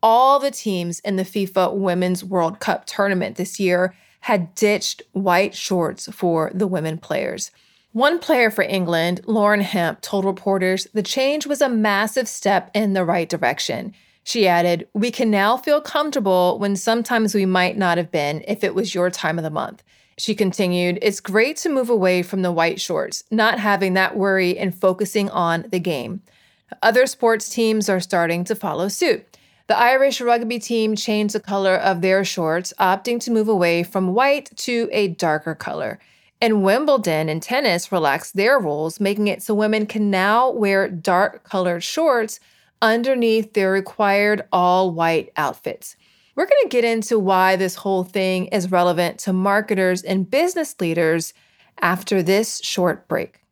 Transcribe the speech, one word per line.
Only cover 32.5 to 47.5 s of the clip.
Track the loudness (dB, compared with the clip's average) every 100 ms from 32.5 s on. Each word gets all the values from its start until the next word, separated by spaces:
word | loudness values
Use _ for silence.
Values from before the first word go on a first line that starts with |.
| -2 -4 0
opting | 0 2 -2 -6
to | -2
move | 0 2
away | 2 2 2
from | -2 -2 0
white | 2 2 0 -4 -12
to | -4 -2 -2
a | 0 -2
darker | 0 0 0 -2 -8
color. | -8 -6 -6 -8 _ _ _ _
And | 0 2
Wimbledon | 2 2 2 0 2 -2 -2
in | -4
tennis | -4 -2 0 -2 -2
relaxed | 0 0 0 -4 -2
their | 2 2
rules, | 0 -4 -6 -2
making | -2 0 -2
it | -2
so | -2
women | 0 0 0
can | -2 -2 0
now | 2 2 2 2
wear | 0 0 2 0
dark | -2 0 2 2 -2
colored | _ -2 -2 -2
shorts | -4 0 2 2 0 -8 _ _ _ _
underneath | 2 2 2 2 2 2 0
their | 0 2
required | 0 -2 -2 2 4 2 0 0
all | 2 4 4 2
white | 0 0 0 -2 -4
outfits. | -4 -4 -10 -10 -16 -20 _ _ _ -4
We're | 2
gonna | 2 4
get | 2
into | 2 0 0 0
why | 4 4 4